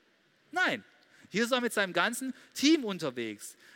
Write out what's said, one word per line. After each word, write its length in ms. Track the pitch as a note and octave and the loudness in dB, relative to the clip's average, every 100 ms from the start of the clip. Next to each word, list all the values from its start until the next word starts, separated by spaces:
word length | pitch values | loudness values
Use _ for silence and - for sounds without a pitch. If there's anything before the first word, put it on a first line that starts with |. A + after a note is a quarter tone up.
| _ _ _ _ _ | _ _ _ _ _
Nein. 320 | F4 F4 B2 - _ _ - - | -2 0 -2 -8 _ _ -20 -6
Jesus 220 | F#3+ A#3 | -2 0
war 80 | B3+ | 0
mit 140 | A#3+ | 0
seinem 180 | G#3+ F#3+ | 0 0
ganzen 420 | F3 G3 A#3+ C4 - - | 2 0 -2 -8 -10 -14
Team 320 | - C#4 D#4+ A3 | 2 4 4 2
unterwegs. 720 | F#3 D#3 B2 A2+ G#2 - - - | -4 -4 -4 -6 -8 -14 -18 -20